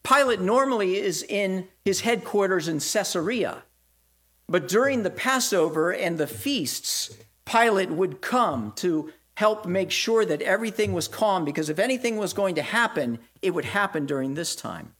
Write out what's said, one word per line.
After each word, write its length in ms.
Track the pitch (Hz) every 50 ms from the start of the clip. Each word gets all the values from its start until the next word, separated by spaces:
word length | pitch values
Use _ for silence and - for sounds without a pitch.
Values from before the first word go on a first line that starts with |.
| _
Pilate 380 | - 262 285 277 254 226 190
normally 560 | 185 190 226 254 269 269 254 214 202 185 185
is 240 | 202 - 196 165 151
in 460 | - - - 202 202 190 190 190 180 - _ _ _
his 160 | 196 190 -
headquarters 640 | - 226 240 - - - - 202 196 185 190 180 156
in 120 | 170 160 147
Caesarea. 840 | 147 - - 214 190 - - 185 156 190 254 233 165 92 - - - _ _ _ _ _ _ _ _ _ _ _ _ _ _ _ _ -
But 180 | - 180 143
during 360 | - 175 220 254 277 269 240 202
the 60 | 180
Passover 800 | - - - 254 269 262 247 - 208 180 160 165 151 160 160 175
and 260 | 185 - 196 170 170
the 100 | 156 151
feasts, 880 | 143 113 101 - 277 285 226 147 120 - - - - - - - - - - - _ _ _ _
Pilate 460 | - - 226 233 233 208 190 185 170
would 300 | 160 160 190 180 143 -
come 520 | - - 247 254 233 185 143 123 107 107 104
to 360 | - - 180 160 156 151 - - _ _ _ _
help 300 | - 214 214 214 214 -
make 240 | 175 175 190 185 185
sure 360 | - - - 226 226 220 214
that 160 | 175 151 147
everything 520 | - - 185 214 226 220 - - 214 202 185
was 140 | 175 -
calm, 380 | - - - 220 214 196 185 160
because 240 | 147 147 160 156 151
if 100 | 156 170
anything 380 | 208 254 262 247 254 240 220
was 160 | 214 208 180 -
going 200 | - 202 190 175
to 60 | 156
happen, 560 | 143 - 208 233 233 214 - 160 139 120 117 113 - _ _ _
it 140 | - 190 175
would 100 | 175 135
happen 400 | 110 - 202 202 196 - 160 143
during 280 | 139 147 135 131 135 139
this 220 | 156 170 - -
time. 380 | - - 110 90 82 76 - _